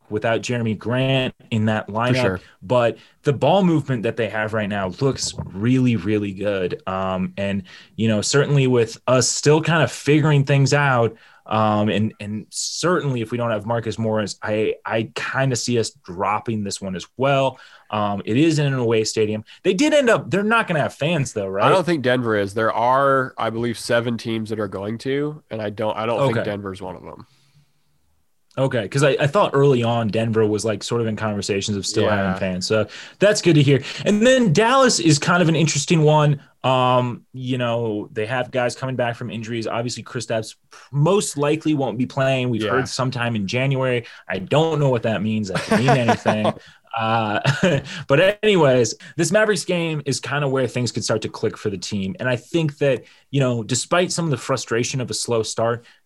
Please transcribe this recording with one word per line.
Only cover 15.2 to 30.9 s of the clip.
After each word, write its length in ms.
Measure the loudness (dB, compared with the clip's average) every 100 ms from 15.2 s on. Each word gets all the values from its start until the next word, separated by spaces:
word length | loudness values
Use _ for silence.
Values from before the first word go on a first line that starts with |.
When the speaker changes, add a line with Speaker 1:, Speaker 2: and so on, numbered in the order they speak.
| -6 -2 0 -2
Speaker 1:
see 220 | -2 -2
us 120 | -2
dropping 720 | -8 -14 -6 -2 -2 -4 -6
this 160 | -6 -8
one 160 | -8
as 120 | -10 -10 -4
well. 420 | 0 2 0 -4 -14 -20 -8
Um, 300 | -4 -2 -4 -2
it 100 | 2
is 220 | 2 2
in 80 | 0
an 80 |
away 300 | 0 2 2
stadium. 420 | 0 0 0 -2 -8 -6
They 100 | -2
did 220 | 2 4
end 160 | 4 4
up, 200 | 2 2
they're 120 | -2
not 260 | 2 0 0
gonna 120 | 0
have 120 | -2
fans 400 | -2 -2 0 -2
though, 140 | -4 -4
right? 180 | 0
Speaker 2:
I 60 | 2
don't 160 | 2 2
think 160 | 0
Denver 340 | 0 0 0 0
is. 160 | -2
There 180 | -2 -2
are, 600 | 0 2 2 4 2 0 -4
I 100 | -4
believe, 300 | -2 -4 -4
seven 400 | -2 0 0 -4
teams 320 | -4 -6 -4
that 100 | -6
are 80 | -6
going 300 | -6 -8 -8
to, 440 | -4 -4 -4 -8 -12
and 120 | -8
I 80 | -6
don't, 260 | -4 -4 -2
I 80 |
don't 160 | -2 0 0
think 100 | 0
Speaker 1:
Okay. 140 | -2
Speaker 2:
Denver's 320 | -6 -8 -10
one 140 | -12 -12
of 60 |
them. 240 | -14 -18 -20 _ _ _ _ _ _ _ _ _ _ _ _ -2
Speaker 1:
Okay, 300 | -2 -2 -2
'cause 160 | 2
I, 60 | 2 2
I 60 | 2
thought 240 | 2 2
early 300 | 4 4 4
on 240 | 2 0 0
Denver 360 | 0 0 2
was, 200 | 2 2
like, 180 | -2 -4
sort 180 | -2